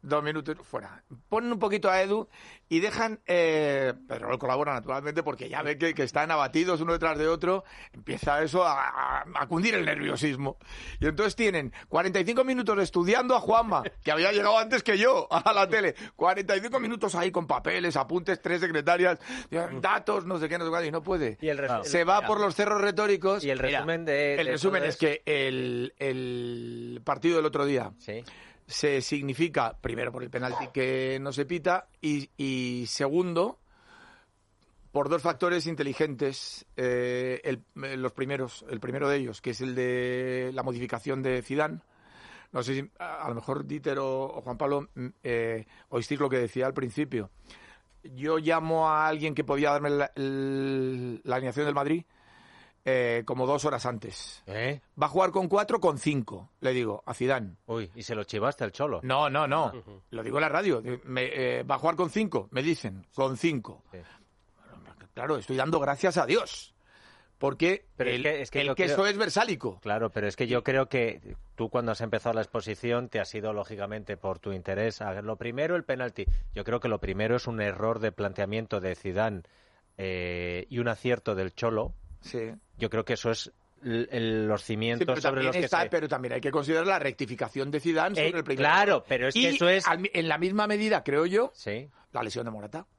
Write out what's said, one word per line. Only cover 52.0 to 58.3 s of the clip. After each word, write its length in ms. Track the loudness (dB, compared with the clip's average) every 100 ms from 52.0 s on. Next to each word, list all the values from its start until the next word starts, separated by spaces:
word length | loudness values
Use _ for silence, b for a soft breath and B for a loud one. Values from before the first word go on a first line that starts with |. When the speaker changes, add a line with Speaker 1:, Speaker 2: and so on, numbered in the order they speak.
| -2 b b b b b b b 0
Speaker 1:
eh, 380 | 2 2 0 -2
como 220 | -2 0
dos 160 | 2
horas 220 | 0 -2 -4
antes. 580 | -6 -10 -12 -14 -16 -10
Speaker 2:
¿Eh? 360 | -4 -4 -6 _ -2
Speaker 1:
"Va 40 | 0
a 40 |
jugar 220 | 4 4
con 160 | 2 2
cuatro, 320 | 2 2 2
con 180 | 2 2
cinco", 520 | 0 0 -2 -10 -16 _
le 140 | -2
digo 280 | 0 0 -4 -8
a 80 |
Zidane. 420 | -2 0 0 -2 -12 -8
Speaker 2:
Uy, 240 | -6 -6 -12
¿y 80 |
se 100 | -8
lo 120 | -8
chivaste 400 | -6